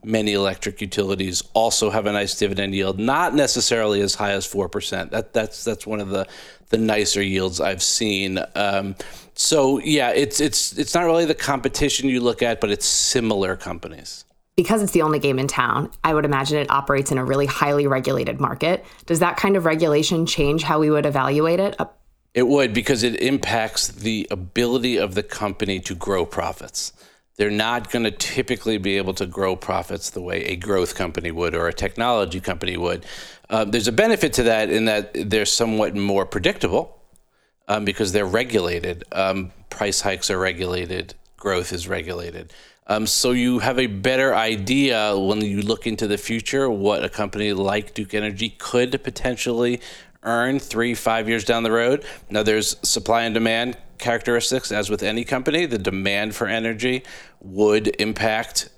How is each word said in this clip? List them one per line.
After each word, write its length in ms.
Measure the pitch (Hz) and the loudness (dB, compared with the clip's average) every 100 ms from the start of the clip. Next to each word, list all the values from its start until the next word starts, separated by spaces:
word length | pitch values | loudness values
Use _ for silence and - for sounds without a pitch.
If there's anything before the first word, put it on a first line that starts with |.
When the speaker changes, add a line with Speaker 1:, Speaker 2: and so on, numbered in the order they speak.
Speaker 1:
Many 280 | 110 110 104 | 0 0 2
electric 480 | 101 98 95 - 95 | 2 2 0 -6 -6
utilities 640 | 101 - 98 95 95 90 - | -6 -2 0 0 -2 -4 -2
also 360 | - 113 - 107 | 2 2 2 2
have 160 | 104 104 | 0 0
a 60 | |
nice 240 | 104 98 - | 0 -2 0
dividend 380 | 104 98 98 | -2 0 -2
yield, 240 | 98 95 98 | 0 -2 0
not 380 | 113 135 175 147 | 0 2 2 4
necessarily 640 | 135 127 - 117 107 101 | 2 2 2 2 2 2
as 160 | 101 - | 2 0
high 160 | 104 | 0
as 120 | 98 | -2
four 240 | 95 98 92 | -2 -4 -2
percent. 440 | - - 92 87 | -4 -4 -6 -4
That, 200 | 110 110 | -6 -2
that's, 300 | 117 110 - | -2 -2 -4
that's 240 | - 104 - | -6 -6 -6
one 140 | 107 | -6
of 80 | 101 | -4
the, 180 | 95 95 - - - _ | -4 -4 -10 -20 -20 _
the 80 | 110 | 2
nicer 440 | 110 107 104 101 | 2 2 2 2
yields 380 | 98 95 92 85 | 0 0 0 0
I've 240 | 80 95 | -2 0
seen. 560 | - - 110 98 98 92 - - | 0 0 0 0 0 -2 -4 -2
Um, 400 | 101 98 98 95 - - - | 0 0 -2 -8 -12 -16 -20
so 440 | - - 160 135 139 | -4 2 4 4 2
yeah, 320 | - 147 123 | 2 2 4
it's, 300 | - 143 - | 2 2 2
it's, 360 | 147 - - - | 0 0 -2 -2
it's 160 | 143 | 0
not 120 | 170 | 2
really 200 | 170 165 | 4 4
the 120 | 165 160 | 2 0
competition 720 | - 139 131 - 147 - 139 | 0 0 -2 0 0 2 0
you 120 | 127 | 2
look 220 | 120 113 | 2 2
at, 180 | 123 110 | 0 0
but 120 | 107 | 0
it's 120 | 101 | 0
similar 680 | - - - 127 113 104 95 | 0 0 2 2 2 0 0
companies. 720 | 92 - 85 82 80 - - - _ _ - | -2 -6 -10 -10 -14 -16 -18 -20 _ _ 0
Speaker 2:
Because 260 | 175 220 | 2 2
it's 100 | 202 | 2
the 100 | 175 | 2
only 180 | 156 151 | 2 2
game 180 | 143 131 | 2 0
in 80 | 139 | 0
town, 440 | - 123 120 151 - | 0 0 0 -2 -4
I 100 | 160 | 0
would 120 | 156 | 2
imagine 340 | 147 143 139 151 | 2 0 0 0
it 120 | 143 | 2
operates 420 | 139 139 139 139 | 0 2 0 2
in 40 | 135 | 0
a 80 | |
really 220 | 127 135 143 | 0 0 0
highly 400 | - 147 143 143 | 0 2 4 4
regulated 540 | 131 131 135 131 131 | 2 2 0 -2 -2
market. 440 | 143 - 156 185 - - - | -2 0 0 0 -4 -20 -2
Does 140 | 165 | 2
that 160 | 170 175 | 2 2
kind 200 | 196 196 | 2 4
of 80 | |
regulation 600 | 165 160 165 147 156 170 165 | 4 2 4 4 4 2 0
change 380 | - 143 160 | 2 2 2
how 160 | 147 156 | 2 2
we 100 | 151 | 4
would 160 | 151 147 | 4 2
evaluate 540 | 139 131 143 160 175 | 2 2 2 2 2
it? 200 | 196 - | 0 -2
Uh, 60 | - - _ _ _ | -6 -8 _ _ _
Speaker 1:
It 140 | - 123 | 2 4
would, 260 | 143 131 | 4 4
because 300 | 107 - 131 | 2 2 2
it 180 | 120 113 | 2 2
impacts 640 | 127 139 - 117 110 - - | 0 0 0 0 0 -2 -4
the 400 | - 107 110 - | -4 -4 -2 -4
ability 640 | 98 90 - 120 127 120 117 | -6 -6 0 2 2 0 0
of 180 | 98 | 0
the 80 | 92 | -2
company 560 | 101 - 104 95 101 95 | -4 -4 -6 -2 -2 -2
to 140 | - | -4
grow 320 | 90 92 98 85 | -6 -2 0 0
profits. 680 | - - - - - - - - _ _ - | -2 -4 -6 -10 -10 -10 -12 -20 _ _ -2
They're 140 | 104 | 0
not 400 | 104 110 120 107 | 2 0 -2 -4
gonna 200 | 120 113 | -2 -2
typically 640 | 104 - - 127 123 - 110 | -2 -6 -4 -2 -2 -2 -2
be 220 | 98 98 | 0 -2
able 160 | 95 | -2
to 100 | 92 | -4
grow 320 | 95 87 95 92 | -4 -2 -2 -2
profits 540 | - 92 90 92 - | -2 -4 -4 -8 -8
the 100 | - | -8
way 240 | 90 90 | -6 -4
a 100 | - | -4
growth 400 | 90 107 98 87 | -6 -2 0 0
company 360 | - 90 80 85 | -2 -4 -4 -6
would 240 | 82 85 | -2 -2
or 120 | 82 85 | 0 -2
a 60 | |
technology 680 | 82 98 - 120 117 95 90 | -2 -4 -2 0 2 0 -4
company 360 | 90 85 92 90 | -6 -4 -4 -2
would. 300 | 87 87 - - - - _ | -2 -4 -6 -16 -16 -20 _
Uh, 160 | 110 | -2
there's 240 | 107 117 110 | 0 0 0
a 40 | |
benefit 420 | 110 220 220 160 | 2 4 4 2
to 80 | - | 2
that 260 | 117 110 107 | 4 4 4
in 160 | 95 | 2
that 460 | 113 107 101 - 101 | 2 2 -2 -6 0
they're 160 | 110 104 | 2 2
somewhat 500 | - 117 110 104 101 | 0 0 2 0 0
more 300 | 101 98 95 | 0 0 0
predictable, 760 | 104 95 214 95 101 - - - _ _ _ _ _ - | 0 0 0 0 0 -2 -12 -20 _ _ _ _ _ -4
um, 180 | 107 104 | -2 -2
because 260 | 95 101 | -2 0
they're 140 | 95 98 | 0 2
regulated. 800 | 104 127 113 87 87 85 87 - | 0 2 0 0 -2 -4 -8 -8
Um, 380 | - 95 95 92 - - | -2 0 0 -6 -12 -16
price 320 | - 104 98 | -4 -2 0
hikes 280 | 101 92 - | -2 -2 -2
are 80 | 92 | -2
regulated, 760 | 95 87 92 92 90 92 87 - - - | -2 -2 -4 -4 -6 -8 -8 -14 -20 -8
growth 340 | 101 92 92 | -2 -2 -2
is 160 | 90 87 | -6 -6
regulated. 640 | 90 82 87 87 87 85 - - _ - | -6 -6 -8 -8 -12 -16 -20 -20 _ -4
Um, 200 | 107 110 | -2 0
so 240 | - 127 | 0 2
you 300 | 123 123 123 | 2 2 2
have 180 | 107 127 | 2 2
a 80 | 127 | 0
better 480 | 98 98 131 135 | 0 0 2 2
idea 840 | 107 113 110 95 135 139 117 107 101 | 2 2 0 0 2 4 2 2 2
when 240 | 95 104 | 2 0
you 220 | 107 101 | 0 -2
look 240 | 101 113 117 | 0 -2 -2
into 200 | 107 110 | -2 -2
the 120 | 101 | -2
future 500 | - 113 104 139 135 | -2 -4 -2 0 0
what 340 | 107 101 101 | 2 2 2
a 60 | 98 | 0
company 440 | - 101 104 104 | -2 -4 -2 -2
like 420 | 98 98 104 104 | 0 0 0 -4
Duke 180 | - 98 | -8 -4
Energy 380 | 107 107 98 113 | -2 -4 -4 -6
could 520 | - - 123 127 135 | -6 -2 0 2 -2
potentially 760 | - - 131 117 - 117 120 123 - - - - | -6 -4 -4 -2 -2 0 0 0 -6 -20 -20 -12
earn 340 | 110 117 123 135 | -2 0 2 0
three, 360 | - 110 117 | -2 -2 0
five 340 | 117 - 113 110 | 0 0 0 0
years 160 | 113 | -2
down 180 | 107 117 | 2 0
the 100 | 113 | 2
road. 320 | 113 120 143 - - - | 2 4 2 -2 -16 -4
Now, 140 | 104 | 0
there's 340 | 107 107 104 - | 2 2 2 -2
supply 400 | - - 104 113 | -2 -2 2 2
and 120 | 117 | 2
demand 420 | 113 113 113 123 117 - - | 0 2 0 -2 -6 -14 -6
characteristics, 760 | - 117 - 120 - 131 - | 0 0 2 0 2 -2 -2
as 180 | 107 101 | -2 0
with 120 | 104 | 0
any 200 | 101 107 | 0 -2
company. 400 | 117 127 127 151 | -2 -2 0 0
The 140 | 170 117 | 0 -2
demand 560 | 95 95 95 98 107 | -2 -2 -2 0 -2
for 140 | 101 107 | -4 -2
energy 560 | 113 113 110 123 127 - - - - | -2 -2 -2 -2 -2 -6 -20 -20 -20
would 540 | 98 95 107 107 107 - | -12 2 4 6 2 0
impact 680 | 107 110 110 110 117 - - | -2 0 0 0 -2 -6 -6